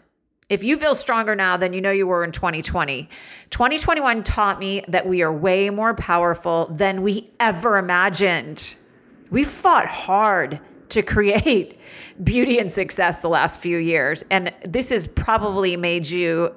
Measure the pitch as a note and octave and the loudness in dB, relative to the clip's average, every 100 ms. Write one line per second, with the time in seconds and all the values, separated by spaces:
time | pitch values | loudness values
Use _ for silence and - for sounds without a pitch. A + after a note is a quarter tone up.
0 | _ _ _ _ - G3+ G#3+ D4+ D4+ C4 | _ _ _ _ -4 -2 0 0 2 0
1 | - A3+ A3 G3+ F#3+ F3+ F#3 F#3 F#3+ G3 | 0 -2 0 0 2 2 0 -2 0 0
2 | F#3 F3+ E3+ D#3+ F3+ D#3+ D#3+ F3+ D3 C3 | 2 0 -2 -4 -4 -4 -4 -4 -4 -4
3 | D3+ - - - - - B3 D4+ E4 D#4+ | -10 -16 -20 -20 -10 0 0 0 0 0
4 | C4+ A3+ F#3+ - G3+ F#3+ F#3+ G3 - - | 2 0 -2 0 0 0 -4 -4 -2 -2
5 | F#3 F3+ D#3+ D#3 F#3 F#3 G3+ G3+ A3 G#3 | 0 0 0 0 0 2 0 0 -2 -2
6 | - F3 F3 E3 F3 E3 E3 D#3 G3 F#3+ | 0 2 2 0 0 0 -2 0 -2 0
7 | G3 G#3 - - A#3 F3 A3+ G3+ F3+ F3+ | -2 -2 -4 -2 0 0 2 2 2 2
8 | G3 E3+ F#3+ E3 C#3 D3+ - - _ _ | 2 2 0 0 -4 -8 -8 -10 _ _
9 | _ - - A#3 C#4+ - F#4+ D#4+ - - | _ -20 -4 -2 -2 0 2 4 2 -4
10 | - G3 G#3+ F#3+ C#3 D3 - - - A3 | 0 2 4 2 0 -6 -14 -20 -6 -2
11 | - - G#3 G#3 D#4+ A3 E3 - - - | 0 2 4 4 4 2 0 -8 -20 -20
12 | - - F3+ A#3+ B3 A#3+ G3 G3 F#3 - | -20 -4 0 2 2 2 0 -2 -4 0
13 | F3 F3 E3+ D#3 D#3 - F3 E3+ E3 D#3+ | 0 0 0 2 2 -2 -4 -2 0 0
14 | C3+ D#3+ - F#3+ F3 - - A3+ B3+ A#3+ | 0 -2 0 -2 -2 -8 -6 -4 0 -2
15 | D#3 - - A3 G#3 G3 F#3+ F3 F3 F3 | -2 -4 0 0 0 0 0 0 -2 -2
16 | D3+ F3+ E3+ E3 E3+ | -2 -2 0 0 -2